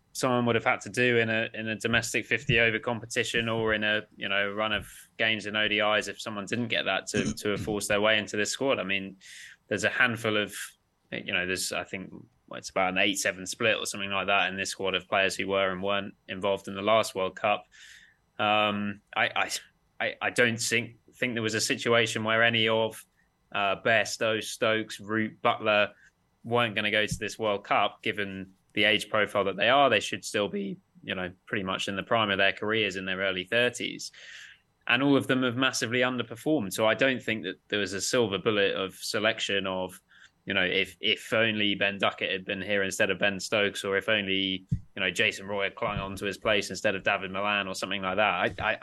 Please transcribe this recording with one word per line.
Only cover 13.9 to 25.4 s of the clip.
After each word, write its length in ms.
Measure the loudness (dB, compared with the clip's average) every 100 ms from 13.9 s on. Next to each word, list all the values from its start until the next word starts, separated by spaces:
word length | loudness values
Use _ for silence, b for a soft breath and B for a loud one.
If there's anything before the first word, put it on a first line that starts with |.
| -6 -4
like 180 | -2 2
that 220 | 2 2
in 80 | -2
this 140 | -6
squad 240 | -2 -2 -2
of 120 | 0
players 280 | 2 2 0
who 120 | 0
were 240 | 2 2
and 120 | 0
weren't 320 | -2 -2 -4 -14 -12
involved 400 | -4 -2 -2 -4
in 60 |
the 80 | -4
last 320 | 2 2 2
World 220 | -2 -4 -2
Cup. 300 | 0 0 -4 B B B B B _ -2
Um, 600 | 2 4 2 0 -4 -8 _ -2
I, 140 | 0 0
I, 140 | -2 -4 -10 _ _ _
I, 140 | -6 -2
I 80 | -2
don't 280 | 2 2 2
think, 360 | 0 0 -2 -12 _ -6
think 180 | -4 -2
there 80 |
was 100 | -2
a 80 | 0
situation 600 | 0 0 4 4 4 0
where 200 | 0 4
any 240 | 4 4 4
of, 360 | 2 0 -4 -18 _ _ _ _
uh, 220 | 0 0 2 4
Bairstow, 580 | 4 2 0 0 0
Stokes, 560 | -4 -2 2 2 -2 -10
Root, 400 | -2 -2 -2 0